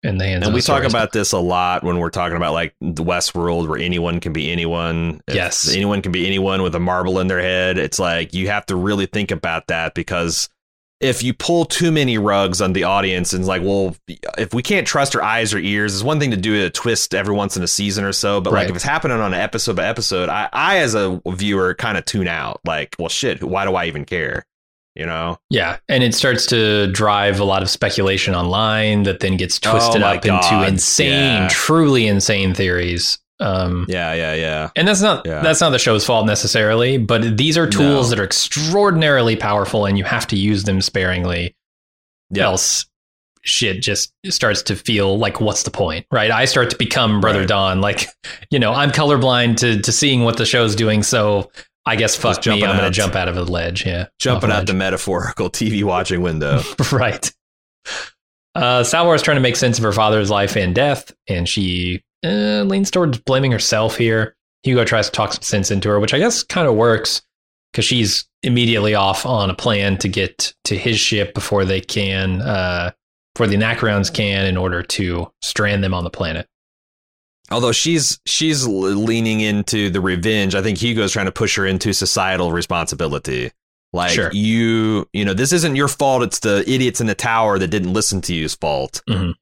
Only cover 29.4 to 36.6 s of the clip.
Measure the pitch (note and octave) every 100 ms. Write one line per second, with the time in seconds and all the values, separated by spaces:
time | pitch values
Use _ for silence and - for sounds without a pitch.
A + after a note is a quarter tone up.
29.4 | F#2 - G#2+ A2+ A#2 A2+ G2+ F2+ G#2+ G2+
30.4 | F2 G2 G2 F#2+ - - C#3 C#3 C#3 A2
31.4 | E2 - - E3 D3+ C3 A2 G2 F#2+ G#2
32.4 | F#2+ F2+ F#2+ F2+ F2 E2+ - - _ _
33.4 | G#2+ F#2 F2+ F2+ F2+ F2+ E2 E2 D#2+ D#2+
34.4 | D#2+ D#2 D#2+ - F3 G3 G#3 F3 E2+ D#2
35.4 | D#3+ D#3 - B2+ - A2 G2+ A2+ G#2+ G#2
36.4 | G#2 A2+